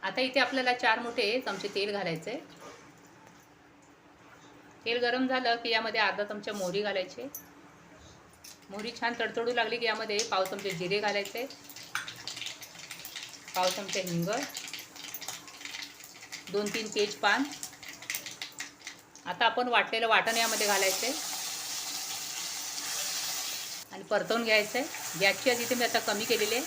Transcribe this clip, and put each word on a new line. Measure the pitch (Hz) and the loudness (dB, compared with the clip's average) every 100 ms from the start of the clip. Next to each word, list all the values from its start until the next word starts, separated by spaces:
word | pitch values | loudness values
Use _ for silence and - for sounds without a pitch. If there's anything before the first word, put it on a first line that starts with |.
आता | 190 196 | -2 0
इथे | 262 277 | 2 4
आपल्याला | 254 269 254 | 4 4 2
चार | 247 240 226 | 4 4 4
मोठे | 233 240 208 247 | 0 0 2 2
चमचे | 254 190 202 202 | 0 -4 -2 0
तेल | 202 | 0
घालायचे. | 202 180 160 202 269 - - - - - - - - - - - - - - - - - - - - - - - - 226 | 0 0 -2 -4 -6 -8 -16 -16 -16 -20 -20 -20 -20 -20 -20 -20 -20 -20 -20 -20 -20 -20 -20 -20 -20 -20 -20 -20 -10 -2
तेल | 240 | 2
गरम | 240 247 254 | 4 4 4
झालं | 262 247 233 | 4 4 2
की | 233 | 4
यामध्ये | 226 226 220 | 2 2 4
अर्धा | 202 190 | 2 2
चमचा | 208 214 208 | -2 -4 -4
मोहरी | 208 180 190 | -2 0 0
घालायची. | 208 190 185 - 262 - - - - - - - - - - - - - - | 2 0 -2 -6 -10 -12 -16 -20 -20 -20 -20 -20 -20 -20 -20 -20 -20 -20 -12
मोहरी | 202 220 233 | -8 -6 -2
छान | 233 233 | -2 0
तडतडू | 226 233 233 | -2 0 0
लागली | 240 220 233 | 2 2 2
की | 226 | 2
यामध्ये | 220 214 208 226 | 0 0 0 2
पाव | 190 190 | 2 2
चमचे | 202 196 | -2 -4
जिरे | 170 180 208 | -2 0 2
घालायचे, | 214 202 196 226 269 - - - - - - - - - - - - - - - - - - - - - | 2 0 -2 -6 -8 -10 -16 -16 -8 -8 -8 -10 -10 -8 -8 -10 -14 -16 -14 -12 -12 -10 -12 -14 -6 0
पाव | 185 | 2
चमचा | 185 196 202 | 0 -2 -4
हिंग, | 180 170 170 233 285 - - - - - - - - - - - - - - - - - - - - | 0 0 0 -2 -4 -8 -10 -12 -12 -12 -12 -10 -10 -10 -12 -14 -12 -10 -12 -14 -18 -16 -14 -12 -2
दोन | 202 208 | 0 0
तीन | 226 214 214 | -2 -2 0
तेजपान. | 208 - 208 220 285 - - - - - - - - - - - - - - - - - 175 | 0 2 4 4 2 -4 -12 -12 -14 -14 -6 -6 -6 -10 -12 -10 -12 -12 -16 -16 -20 -14 -10
आता | 170 233 | 4 4
आपण | 233 247 | 4 4
वाटलेलं | 233 190 226 226 | 4 4 2 6
वाटण | 208 220 226 | 6 6 2
यामध्ये | 226 214 208 | 2 2 4
घालायचं | 196 190 185 233 | 6 4 4 0
आहे | 277 - - - - - - - - - - - - - - - - - - - - - - - - - - - | -2 -4 -4 -4 -6 -6 -6 -4 -6 -6 -6 -6 -6 -6 -6 -4 -4 -4 -2 -2 -2 -2 -2 -4 -4 -6 -8 -10
आणि | 190 | -12
परतवून | 190 208 175 226 | 0 0 2 0
घ्यायचं | 226 214 208 247 | 6 4 4 -2
आहे. | 302 - - 165 | -2 -4 -6 4
गॅसची | 196 196 - | 4 6 4
आधी | 240 | 4
इथे | 233 240 | 2 2
मी | |
आता | 233 226 | 4 2
कमी | 220 202 226 | 2 0 2
केलेली | 220 208 | 4 4
आहे. | 233 | 2